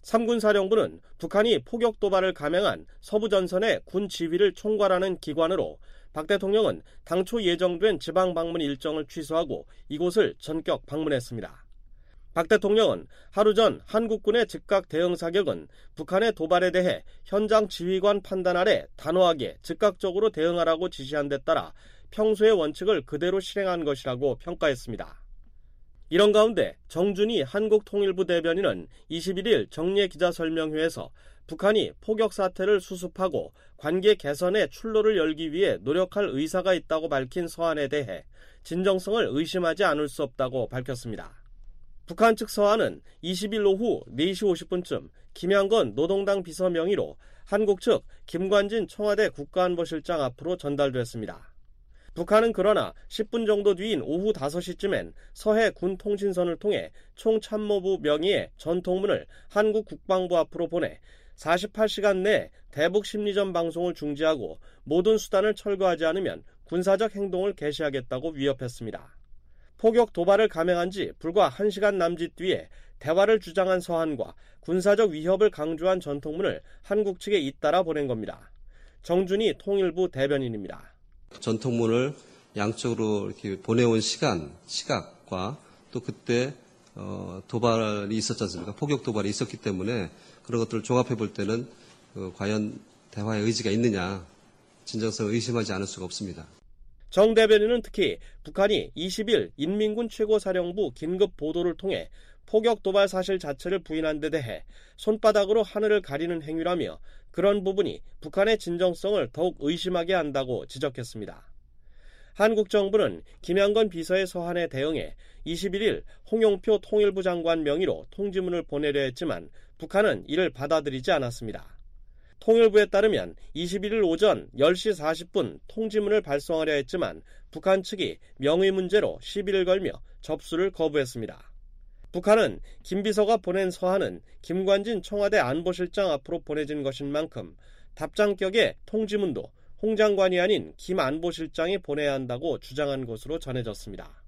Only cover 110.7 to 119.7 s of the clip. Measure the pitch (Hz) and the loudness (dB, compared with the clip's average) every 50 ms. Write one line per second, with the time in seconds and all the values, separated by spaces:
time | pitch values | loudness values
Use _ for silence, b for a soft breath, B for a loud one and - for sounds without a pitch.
110.7 | - 135 143 143 127 - 120 - - 113 104 95 - - - - - - - - | -8 -6 -6 -4 -4 -6 -12 -10 -10 -12 -12 -12 -14 -18 -20 -20 -20 -20 -20 -20
111.7 | - - b b b b b b b b b b b - 202 220 226 208 214 - | -20 -20 b b b b b b b b b b b 2 2 2 4 2 0 2
112.7 | - 208 196 196 196 214 185 117 90 80 - b b b - - 175 196 196 202 | 2 2 2 4 2 2 2 2 -2 -6 -14 b b b -4 0 2 2 4 4
113.7 | 208 226 220 208 170 165 160 - 185 190 190 180 - 180 170 170 170 175 170 - | 4 4 2 2 0 -8 -2 0 0 0 0 0 -4 -6 -6 -4 -2 -2 -4 -2
114.7 | - 131 139 156 160 127 82 73 - b b b b b b 147 165 - 180 196 | -2 -2 -2 -2 -2 -4 -6 -8 -12 b b b b b b -6 -6 -4 -4 -4
115.7 | 175 202 226 202 113 76 - b b b b - 214 226 220 214 202 190 - 226 | -2 0 0 0 0 -2 -8 b b b b -4 0 4 4 4 4 2 2 2
116.7 | 214 208 - - 214 208 208 202 190 196 180 185 175 170 160 165 165 165 156 143 | 2 2 2 0 2 4 4 2 2 0 -2 -2 -2 0 2 2 2 2 2 0
117.7 | 143 165 190 151 95 78 - - - - 202 202 180 190 185 180 175 170 156 - | 0 2 0 0 -2 -4 -6 -14 -8 -6 -6 -4 -2 -2 -2 -2 -4 -4 -4 -4
118.7 | - 143 151 147 139 143 139 131 123 - 175 160 107 85 82 - b b b b | -4 -2 -2 0 0 0 -2 -2 -4 -6 -4 -4 -4 -6 -8 -14 b b b b